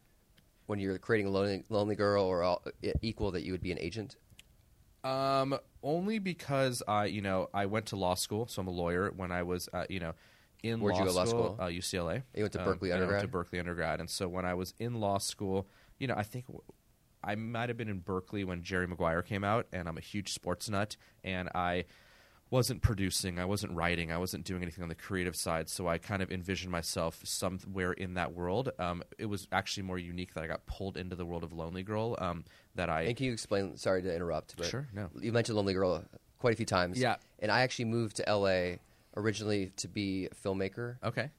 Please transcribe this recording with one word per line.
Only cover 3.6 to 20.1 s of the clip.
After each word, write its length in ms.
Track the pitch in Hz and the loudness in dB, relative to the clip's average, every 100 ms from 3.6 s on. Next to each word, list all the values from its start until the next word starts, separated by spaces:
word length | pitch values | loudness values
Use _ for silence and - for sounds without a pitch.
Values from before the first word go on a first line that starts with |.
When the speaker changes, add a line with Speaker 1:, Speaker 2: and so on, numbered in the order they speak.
Speaker 1:
be 100 | 92 | -2
an 60 | 85 | -2
agent? 380 | 85 104 98 - _ - - - _ - - _ | -2 -4 -8 -10 _ -20 -20 -20 _ -20 -20 _
Speaker 2:
Um, 540 | 131 131 135 135 135 139 - - | -4 0 4 4 4 0 -4 -8
only 380 | 123 165 190 220 | -2 0 0 0
because 600 | 190 170 - 139 135 120 - | -2 -4 0 2 4 2 2
I, 200 | 104 104 | 2 2
you 160 | 101 | 0
know, 260 | 98 95 87 | 2 2 2
I 140 | 98 101 | 0 0
went 200 | 107 107 | 0 -2
to 100 | 101 | 0
law 180 | 90 | 2
school, 320 | 92 - 104 120 | 2 0 -2 -4
so 160 | - | -4
I'm 60 | 92 | -4
a 40 | |
lawyer. 380 | 90 85 87 101 | 0 0 2 0
When 180 | 90 90 | -2 -2
I 100 | 90 | -2
was, 260 | 87 90 - | 0 -2 -4
uh, 120 | 90 - | -4 -4
you 100 | 92 | -4
know, 160 | 82 82 - - _ _ | -6 -8 -14 -20 _ _
in 180 | 113 113 | -4 0
Speaker 1:
Where'd 140 | 104 | 2
Speaker 2:
law 60 | 92 | 4
Speaker 1:
you 60 | 95 | 4
go 40 | |
to 60 | 90 | 4
law 80 | |
Speaker 2:
school, 300 | 90 117 87 | 4 4 2
Speaker 1:
school? 100 | 104 | 0
Speaker 2:
uh, 20 | 90 | -2
U 140 | 87 | -2
C 140 | 90 95 | -2 0
L 100 | 85 | 0
A. 140 | 98 131 | -2 -4
Speaker 1:
You 80 | - | -2
went 80 | 104 | -2
to 80 | - | 0
Speaker 2:
Um, 60 | 95 | 2
Speaker 1:
Berkeley 240 | 90 92 | 2 2
Speaker 2:
and 80 | 87 | 2
I 20 | |
went 80 | 92 | 4
Speaker 1:
undergrad? 140 | 101 | 2
Speaker 2:
to 60 | 101 | 2
Berkeley 300 | 92 85 90 | -2 -2 -4
undergrad, 400 | 87 85 80 78 | -2 -2 0 0
and 80 | 82 | -2
so 200 | - 92 | -4 -2
when 160 | 90 | -2
I 100 | 90 | 0
was 200 | 90 92 - | -2 -4 -6
in 220 | 117 120 | -4 0
law 180 | 104 98 | 2 2
school, 480 | - - 101 95 95 - - - | 0 -4 0 0 -2 -8 -20 -6
you 80 | 135 | -2
know, 80 | - | 0
I 60 | |
think 240 | 104 123 123 | -2 -6 -10
w-, 160 | - - - _ _ _ _ | -14 -16 -20 _ _ _ _
I 100 | - | -6
might 340 | 107 113 117 123 | -4 -4 -2 -2
have 80 | 117 | -2
been 120 | 110 | -4
in 100 | 98 | -4
Berkeley 460 | 85 92 - 104 | -2 -2 -2 -2
when 180 | 95 87 | -2 -2
Jerry 240 | 87 95 90 | 0 0 0
Maguire 360 | 85 85 82 | 2 2 2
came 200 | - 101 | 0 0
out, 240 | 101 113 - | 2 2 0
and 160 | 92 85 | -4 -4
I'm 100 | 80 | -6
a 20 | |
huge 300 | - | -6